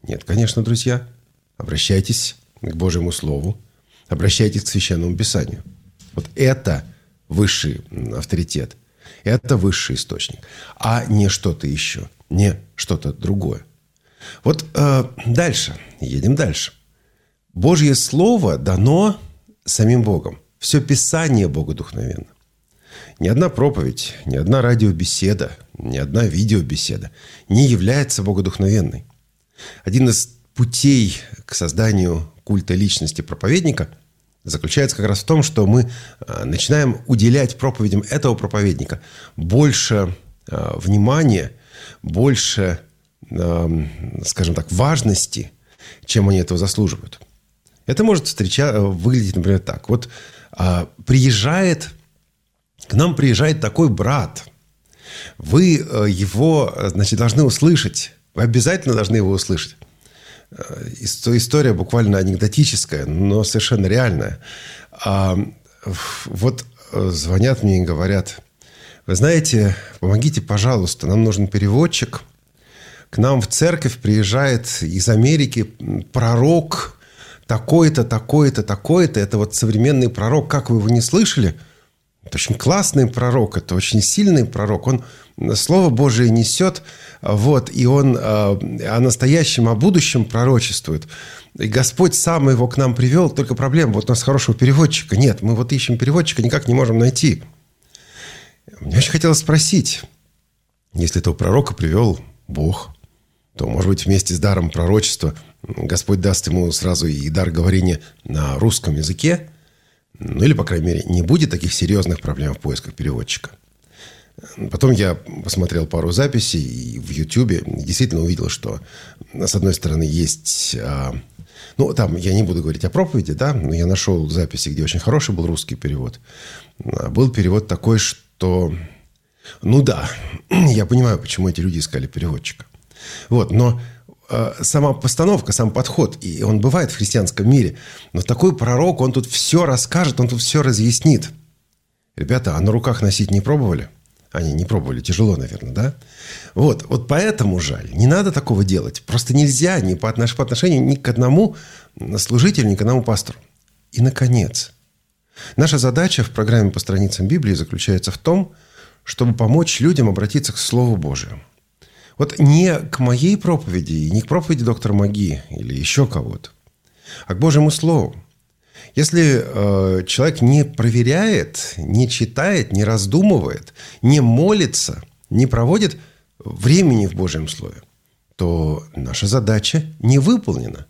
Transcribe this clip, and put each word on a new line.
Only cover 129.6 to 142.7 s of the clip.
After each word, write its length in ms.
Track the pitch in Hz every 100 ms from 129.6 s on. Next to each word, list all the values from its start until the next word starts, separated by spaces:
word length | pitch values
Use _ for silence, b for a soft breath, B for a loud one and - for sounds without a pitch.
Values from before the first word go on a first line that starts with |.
ну 200 | - 127
да, 280 | 127 80 - B B
<clears throat> 200 | - _
я 360 | 180 160 110
понимаю, 340 | 95 123 123 92
почему 300 | - - 92
эти 100 | 85
люди 200 | 92 82
искали 280 | 76 67 67
переводчика. 580 | - 85 73 - - - _ _ B B B B
Вот, 220 | 117 120
но, 280 | 110 123 120 B B _ _ _
э, 240 | 117 113 -
сама 320 | 156 151 143
постановка, 580 | 131 127 - 170 190 -
сам 200 | 101 110
подход, 460 | 117 123 - 110 -
и 220 | 92 82
он 160 | 104 107
бывает 320 | 117 180 143
в 60 | -
христианском 520 | 101 117 92 - 104
мире, 280 | 139 90 B B B B
но 80 | 87
такой 340 | 92 120 185
пророк, 460 | 156 120 123 170 131
он 100 | 127
тут 140 | 131
всё 400 | 127 - - 165
расскажет, 540 | 165 123 - 170 160 120
он 80 | 120
тут 140 | 120
всё 200 | - 156
разъяснит. 680 | 139 104 113 117 156 139 - - _ _ _ _ _ _ _
Ребята, 400 | - 76 127 110
а 60 | 78
на 100 | 98